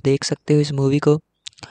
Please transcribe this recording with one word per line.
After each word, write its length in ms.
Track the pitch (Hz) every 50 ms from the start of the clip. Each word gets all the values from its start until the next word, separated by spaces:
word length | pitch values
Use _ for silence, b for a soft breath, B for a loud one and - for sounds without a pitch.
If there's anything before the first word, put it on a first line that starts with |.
| -
देख 200 | 135 139 139 -
सकते 300 | - 151 - _ - 151
हो 60 | 151
इस 120 | 147 143
मूवी 280 | 143 135 135 135 139 147
को। 220 | - 151 147 156 - _ _ _ _ - _ - B B